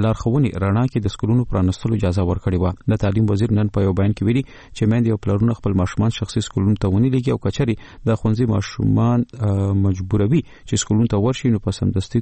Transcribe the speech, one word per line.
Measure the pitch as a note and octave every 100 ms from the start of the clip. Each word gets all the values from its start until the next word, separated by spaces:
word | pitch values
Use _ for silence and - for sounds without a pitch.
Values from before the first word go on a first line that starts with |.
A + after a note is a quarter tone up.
لارښوونې | G#2+ A2 A#2+ B2+ B2+ F2
رڼا | G2 G2+ B2+
کې | A#2+
د | G2+ -
سکولونو | G#2+ A#2+ A#2+
پرانستلو | F#2+ F#2 F#2 A2+ A2
اجازه | F#2+ F2+ F2
ورکړې | F2 - F2+
وه. | F2+ F#2 -
د | A2 G#2
تعلیم | G2 A2
وزیر | G2+ A#2 G#2+
نن | G#2+
په | - G2
یو |
بیان | F#2 G2+
کې | G#2 G2
ویلي | A#2+ C3+ -
چې | - - G#2+
میندې | A#2 A2+
او | A2
پلرونه | - G2+ A#2
خپل | A#2 G#2 F#2+
ماشومان | F2+ - G#2+
شخصي | - G#2 -
سکولونو | G#2+ - G2 G#2+
ته | G2+
ونه | F#2+ B2+
لېږي، | C3 B2+
او | A#2
که | G2+ -
چېرې | C3+ G#2+ - - -
د | A2
ښوونځي | A2+ A2 B2 G2+
ماشومان، | F#2+ - G#2+ G#2 A#2 A#2+ A#2+ -
آه، | G#2+ G2 G2 G2 G2
مجبوروي | F#2 F#2+ G#2 G2+ D#3+ - - -
چې | A2+
سکولونو | - G#2+ A#2
ته | G#2
ورشي، | G#2+ C3+ C3
نو | A2
په | G#2
سمدستي | G2+ G2 F#2+ - A#2